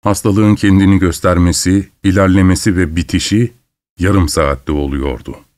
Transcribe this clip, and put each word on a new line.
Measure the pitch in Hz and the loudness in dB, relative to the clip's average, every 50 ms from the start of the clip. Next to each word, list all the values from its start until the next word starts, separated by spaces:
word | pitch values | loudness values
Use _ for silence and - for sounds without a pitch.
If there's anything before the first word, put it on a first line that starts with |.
Hastalığın | _ 104 101 - - 113 98 104 107 107 104 | _ -4 -4 -2 -2 0 0 2 2 2 2
kendini | 92 - 101 98 98 98 95 98 95 | 2 2 2 4 4 4 4 2 2
göstermesi, | 92 90 80 - - 95 90 82 87 90 85 - - 90 95 101 95 - _ _ - | 0 -2 -4 -2 -2 0 2 2 2 0 0 0 -2 0 0 -2 -2 -4 _ _ -2
ilerlemesi | 98 92 101 98 95 92 98 92 92 90 87 - 113 92 | -2 0 2 2 2 2 4 4 2 2 0 0 -2 -2
ve | 90 92 73 78 | -2 -2 -4 -4
bitişi | 87 82 - - 90 - - 101 107 120 113 - _ _ _ _ _ _ _ _ - | -6 -6 -4 -4 -4 -4 -2 -2 -2 -2 -2 -6 _ _ _ _ _ _ _ _ -4
yarım | 87 95 98 98 87 78 | -2 0 2 2 0 0
saatte | - 82 78 69 69 67 _ - | 0 -2 -2 -2 -2 -4 _ -6
oluyordu. | 73 73 73 69 69 69 67 71 62 60 - - 58 - _ _ _ | -4 -4 -4 -4 -6 -6 -6 -6 -8 -8 -12 -16 -18 -18 _ _ _